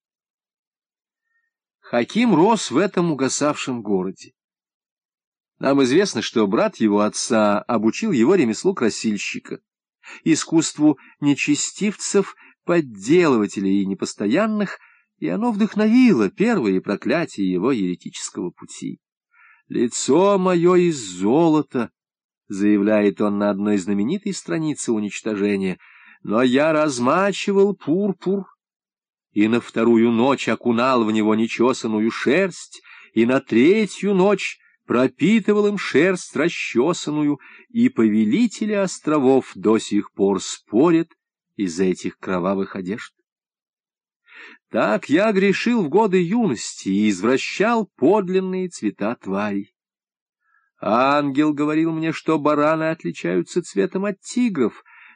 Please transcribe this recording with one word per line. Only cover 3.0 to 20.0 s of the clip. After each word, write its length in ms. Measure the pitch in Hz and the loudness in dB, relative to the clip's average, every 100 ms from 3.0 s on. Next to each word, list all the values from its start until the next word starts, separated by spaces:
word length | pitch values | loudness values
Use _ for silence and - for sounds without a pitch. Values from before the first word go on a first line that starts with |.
| 175 | -2
угасавшем 680 | 131 131 - 147 143 - 120 | -2 -2 -2 -2 -2 -6 -6
городе. 500 | 104 95 92 87 - _ _ _ _ _ _ _ _ _ _ _ _ - | -2 -2 -2 -8 -20 _ _ _ _ _ _ _ _ _ _ _ _ -6
Нам 240 | 131 139 | 0 2
известно, 380 | 127 160 202 113 | 4 4 2 -2
что 260 | - 113 101 | -2 0 2
брат 300 | 117 208 - | 2 0 0
его 240 | 110 104 | 2 2
отца 580 | 104 - - 113 104 101 | 0 -2 -2 2 2 0
обучил 500 | - 117 110 - 220 | -2 0 0 -2 -2
его 220 | 131 123 190 | 2 4 4
ремеслу 380 | 120 104 185 | 2 0 -2
красильщика, 840 | 190 113 - 113 101 - - - - _ _ _ _ - - | 0 -2 -2 -4 -4 -6 -10 -12 -16 _ _ _ _ -20 -6
искусству 760 | 160 151 - 160 147 - 151 139 - - | 0 0 2 0 0 2 2 2 -8 -4
нечестивцев, 1160 | 143 139 - 147 - - 202 - - 202 190 - - _ | 0 0 0 -2 -2 -4 -4 -4 -2 -2 -2 -10 -20 _
подделывателей 1160 | - 170 139 101 104 175 165 117 101 107 95 101 | -2 -2 -2 -8 2 4 6 4 0 -2 0 0
и 40 | 95 | -2
непостоянных, 920 | 95 107 - 104 156 220 208 190 - _ _ _ - | -4 -8 -4 -2 0 0 -2 -4 -8 _ _ _ -10
и 100 | 156 | -6
оно 240 | 185 240 | -4 -4
вдохновило 800 | 202 214 202 214 220 226 135 98 | -2 -2 0 2 6 6 4 2
первые 500 | - 226 208 107 92 | 0 0 2 0 0
проклятия 640 | - 98 104 160 160 - | -2 -4 -2 -2 -2 -4
его 280 | 95 90 117 | -2 0 0
еретического 760 | 123 90 87 - - - - 87 | -2 -2 -6 -10 -14 -12 -8 -10
пути. 500 | - - - - - _ _ _ _ _ _ - | -10 -20 -14 -12 -12 _ _ _ _ _ _ -8
"Лицо 720 | 110 120 - | -2 -2 -2